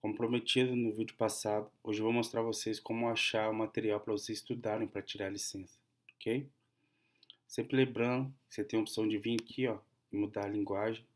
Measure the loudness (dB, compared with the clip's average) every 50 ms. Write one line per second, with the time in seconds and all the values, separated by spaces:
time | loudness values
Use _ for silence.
0 | -2 -4 -2 0 0 2 2 0 2 2 4 4 4 4 4 2 2 2 0 0
1 | -4 -4 0 0 0 0 2 0 0 0 0 0 -2 -4 _ _ _ -4 -2 0
2 | 2 2 4 2 2 2 0 0 0 0 0 -2 -2 -2 -4 -4 -4 -4 -2 0
3 | 0 0 2 2 0 2 2 2 2 2 2 0 -2 0 -2 0 2 2 0 0
4 | 0 -2 -2 -2 -2 -4 -6 -8 -4 -6 -6 -4 -2 -2 0 0 -2 -4 -4 -8
5 | -8 -8 -6 -6 -4 -4 -4 -4 -6 -6 -6 -8 -12 -12 -18 _ _ _ _ _
6 | _ -20 _ _ -2 -2 -2 -2 -2 -6 _ _ _ _ _ _ _ _ _ _
7 | _ _ _ _ -20 _ -20 _ _ _ -4 -4 -2 2 4 4 4 4 4 2
8 | 2 2 4 2 0 -2 -6 _ _ _ -6 -6 -4 0 2 0 0 0 0 0
9 | 0 2 0 0 0 0 0 0 -2 -4 -4 -2 0 0 -2 -4 -8 _ _ _
10 | _ _ -2 -2 -2 -2 -2 -4 -4 -2 -2 -2 -2 0 0 0 0 -2 -2 -4
11 | -10 _ _